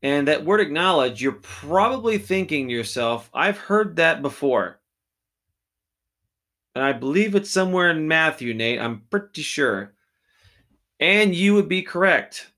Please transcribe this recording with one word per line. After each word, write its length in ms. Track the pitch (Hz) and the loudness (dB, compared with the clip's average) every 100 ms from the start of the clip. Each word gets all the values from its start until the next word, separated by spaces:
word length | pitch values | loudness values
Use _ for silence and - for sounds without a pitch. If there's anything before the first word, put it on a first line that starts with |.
And 240 | 139 143 143 | 0 0 2
that 160 | 151 151 | 0 2
word 160 | 208 | 0
acknowledge, 600 | 180 151 185 170 127 107 | 0 0 2 2 0 0
you're 120 | 131 | -4
probably 840 | - - - 143 180 220 262 233 214 | -4 -14 -16 -2 2 2 0 -2 -2
thinking 500 | 202 190 180 151 131 | -2 -4 -2 -4 -4
to 60 | |
yourself, 560 | 120 110 - 117 117 - - | -4 -4 -4 -2 -4 -6 -2
"I've 240 | 170 202 | -2 -2
heard 380 | - 208 214 165 | -2 0 0 2
that 260 | 165 160 | 2 2
before." 580 | 139 - 143 123 90 - _ _ _ _ _ _ _ _ _ _ _ _ _ _ _ _ _ _ _ | -4 -4 0 0 0 -8 _ _ _ _ _ _ _ _ _ _ _ _ _ _ _ _ _ _ _
And 100 | - | -2
I 80 | 135 | -2
believe 440 | 123 131 160 214 196 | 0 0 2 2 2
it's 160 | 202 | 0
somewhere 400 | 190 185 180 175 | -2 0 2 2
in 160 | 165 156 | 2 0
Matthew, 480 | 160 160 151 120 110 | 2 2 -2 -6 -2
Nate. 240 | 113 123 | -2 -2
I'm 220 | 117 117 _ | -4 -8 _
pretty 320 | 202 202 - | -6 -6 -12
sure. 500 | 147 - 135 98 101 _ _ _ _ _ _ _ _ _ _ _ | -8 -2 0 0 -6 _ _ _ _ _ _ _ _ _ _ _
And 360 | 160 202 214 175 | 2 4 2 2
you 180 | 196 | 4
would 160 | 208 165 | 4 2
be 140 | 185 | -2
correct. 680 | 185 175 190 151 - - - | -4 0 2 2 -2 -16 -18